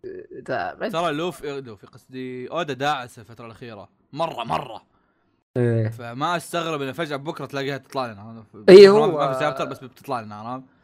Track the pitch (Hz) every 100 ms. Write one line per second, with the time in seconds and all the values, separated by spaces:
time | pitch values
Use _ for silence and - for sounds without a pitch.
0 | 123 185 - - 135 127 90 - 220 175
1 | 170 151 180 - 143 139 131 104 123 120
2 | _ 131 127 127 127 160 170 127 143 143
3 | 123 - 110 117 117 110 123 104 90 _
4 | _ 139 165 - - 156 135 104 _ _
5 | _ _ _ _ _ 123 120 117 110 113
6 | 120 120 156 175 - 170 165 156 135 127
7 | 165 143 143 156 135 139 135 139 - 139
8 | 123 101 110 113 107 - 143 185 196 208
9 | - 156 139 131 151 - 147 139 127 -
10 | - 127 107 104 113 127 131 _